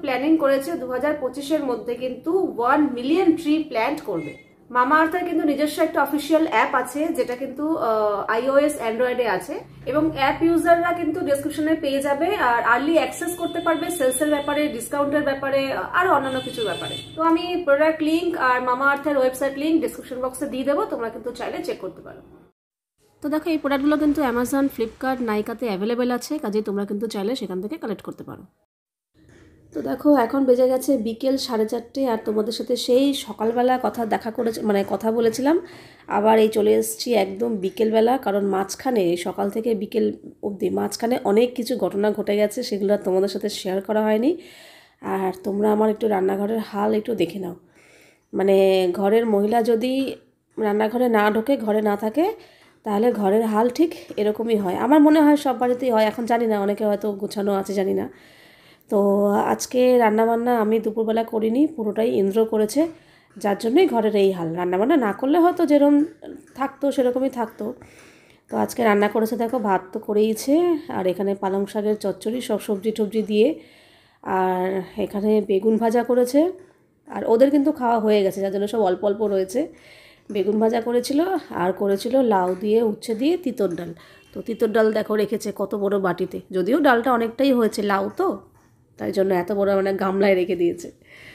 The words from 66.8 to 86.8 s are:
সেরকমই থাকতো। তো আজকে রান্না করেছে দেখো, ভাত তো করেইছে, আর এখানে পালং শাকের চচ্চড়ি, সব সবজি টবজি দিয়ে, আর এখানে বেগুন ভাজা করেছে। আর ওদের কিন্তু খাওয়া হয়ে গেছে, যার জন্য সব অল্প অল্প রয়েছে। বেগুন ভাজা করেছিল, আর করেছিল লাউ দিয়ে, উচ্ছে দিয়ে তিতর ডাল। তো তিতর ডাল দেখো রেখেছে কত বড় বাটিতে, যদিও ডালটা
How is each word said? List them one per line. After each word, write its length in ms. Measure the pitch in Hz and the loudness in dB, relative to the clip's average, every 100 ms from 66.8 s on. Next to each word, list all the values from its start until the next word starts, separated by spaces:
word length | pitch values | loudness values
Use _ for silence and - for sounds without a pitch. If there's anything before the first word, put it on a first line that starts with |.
| 277 | -2
সেরকমই 380 | 269 247 254 269 | 0 0 0 -2
থাকতো। 440 | 247 220 - 214 - - - - - _ _ - | -4 -8 -8 -10 -12 -18 -20 -20 -20 _ _ -8
তো 80 | 220 | -4
আজকে 260 | 208 - | -4 0
রান্না 240 | 226 202 208 | 2 2 2
করেছে 280 | 226 220 240 | 0 -2 -2
দেখো, 240 | 233 254 | -4 -2
ভাত 220 | 208 185 - | 0 -2 -2
তো 60 | 220 | -10
করেইছে, 800 | 220 208 220 220 277 311 349 302 - | -2 0 0 0 0 2 2 0 -4
আর 180 | 226 185 | -4 -2
এখানে 280 | 180 196 196 | -2 -2 -2
পালং 300 | 190 196 202 | -2 -2 -2
শাকের 300 | 214 208 208 | -2 -2 -2
চচ্চড়ি, 460 | 196 190 220 247 | -4 -6 -6 -6
সব 180 | - 202 | -4 -4
সবজি 320 | - 202 220 | -4 -4 -2
টবজি 300 | 220 202 220 | -2 -2 -2
দিয়ে, 380 | 202 208 262 330 - - _ _ _ _ | 0 4 4 2 -10 -20 _ _ _ _
আর 600 | - 185 185 185 185 190 180 220 | -4 0 0 0 -2 -4 -6 -6
এখানে 440 | 190 208 214 214 | -6 -2 2 2
বেগুন 360 | 208 190 220 220 | 2 0 2 2
ভাজা 260 | 226 240 | 2 2
করেছে। 480 | 240 247 247 285 349 - - _ _ _ - | 2 2 2 2 2 -2 -14 _ _ _ -14
আর 180 | 208 214 | -6 2
ওদের 260 | 226 277 | 4 6
কিন্তু 200 | 294 277 | 4 2
খাওয়া 280 | 269 240 233 | 0 0 2
হয়ে 240 | 214 208 | 4 4
গেছে, 180 | 190 196 | 2 0
যার 100 | 196 | -4
জন্য 160 | 196 202 | -2 -2
সব 140 | 226 | 0
অল্প 240 | 190 180 208 | 0 2 0
অল্প 160 | 208 | 0
রয়েছে। 460 | 208 196 190 247 339 - - - - _ - | 0 0 -2 -2 -4 -8 -20 -20 -20 _ -8
বেগুন 280 | 208 190 214 | -4 0 2
ভাজা 220 | 220 233 | 2 0
করেছিল, 400 | 240 240 240 285 359 349 - | 0 -2 0 0 0 -2 -4
আর 240 | - 180 | -2 -2
করেছিল 480 | 185 202 196 233 262 | 0 0 0 0 2
লাউ 340 | 240 196 180 185 | 4 2 2 -2
দিয়ে, 220 | 214 226 | 0 2
উচ্ছে 320 | 226 208 - 214 | 2 -2 -6 -2
দিয়ে 220 | 285 359 | 0 0
তিতর 380 | 254 - 190 165 | -2 -2 -2 -4
ডাল। 180 | 170 165 - - _ | -10 -14 -20 -20 _
তো 80 | 196 | -12
তিতর 260 | 208 220 226 | -8 -2 0
ডাল 260 | 220 220 | 2 2
দেখো 220 | 214 208 208 | 0 0 -2
রেখেছে 360 | 208 226 208 196 | -2 -4 -6 -6
কত 200 | 196 208 | -6 -2
বড় 240 | 196 196 | -2 0
বাটিতে, 420 | 185 175 185 185 - | 0 -2 -4 -8 -6
যদিও 280 | 185 185 | -4 0
ডালটা 320 | 311 | 2